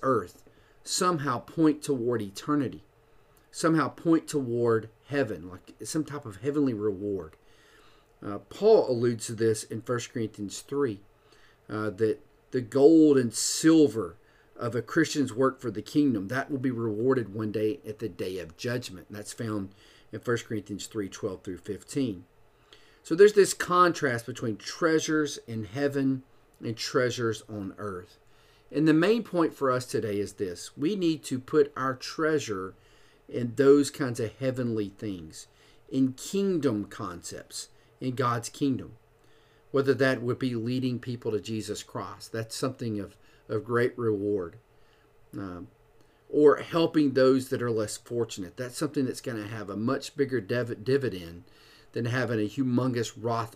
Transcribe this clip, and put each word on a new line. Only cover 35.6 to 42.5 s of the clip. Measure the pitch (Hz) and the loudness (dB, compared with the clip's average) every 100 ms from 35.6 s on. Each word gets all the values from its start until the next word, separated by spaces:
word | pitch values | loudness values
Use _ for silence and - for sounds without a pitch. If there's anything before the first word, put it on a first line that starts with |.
| - - - | -20 -20 -6
in | 135 131 | 0 0
kingdom | 127 - 196 196 170 135 104 98 | -2 -6 -2 0 0 0 -2 -6
concepts, | - 98 87 - 95 - - - _ _ - | -10 -10 -10 -12 -14 -14 -16 -16 _ _ -8
in | 127 127 | -6 -2
God's | 123 120 - | -2 -2 -6
kingdom. | - 143 123 82 - _ _ _ _ _ _ - | -2 -2 -2 -6 -18 _ _ _ _ _ _ -4
Whether | 135 135 | 0 2
that | 123 135 123 | 2 2 2
would | 120 120 | -2 -2
be | 131 117 | -2 -2
leading | 117 127 127 117 | -2 -2 -2 -4
people | 127 120 117 | -6 -6 -2
to | 107 | -4
Jesus | 110 110 104 101 | -4 -6 -6 -8
Christ, | - 120 95 - - | -8 -10 -10 -12 -10
that's | 113 113 | -8 -6